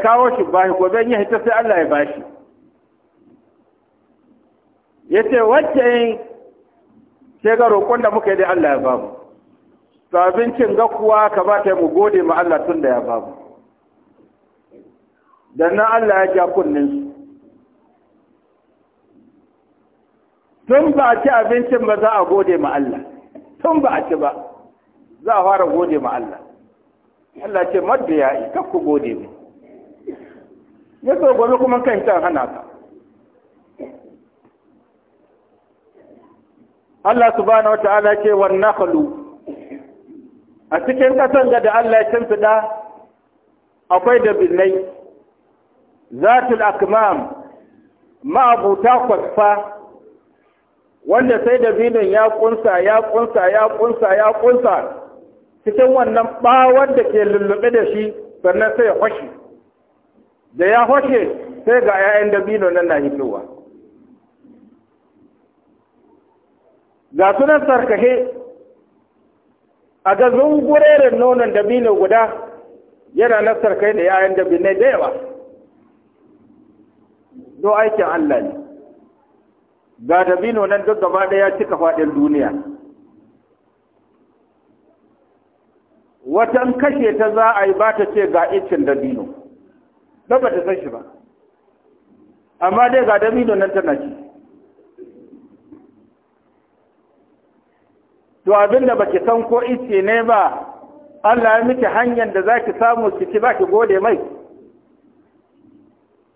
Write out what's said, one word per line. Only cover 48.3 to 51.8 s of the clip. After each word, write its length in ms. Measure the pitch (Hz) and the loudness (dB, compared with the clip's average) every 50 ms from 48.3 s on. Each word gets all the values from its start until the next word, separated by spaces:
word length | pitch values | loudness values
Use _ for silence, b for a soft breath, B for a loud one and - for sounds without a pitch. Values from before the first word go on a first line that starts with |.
| 170 247 262 240 240 214 190 202 196 196 208 233 247 240 247 247 | 0 2 2 4 2 2 2 0 0 2 2 2 2 2 2 0
kwasfa, 720 | 208 175 - - - 214 208 208 208 202 - - - - - - - - - - - _ _ _ _ _ _ _ _ _ _ _ _ _ _ _ _ _ _ 147 | -2 -2 -4 -4 -2 0 2 2 2 0 -4 -8 -14 -18 -20 -20 -20 -20 -20 -20 -20 _ _ _ _ _ _ _ _ _ _ _ _ _ _ _ _ _ _ 0
wanda 320 | 190 240 254 254 233 214 - | 0 2 2 2 0 0 0
sai 120 | 233 247 247 | 0 0 2
dabinin 540 | 233 226 202 214 | 2 0 0 0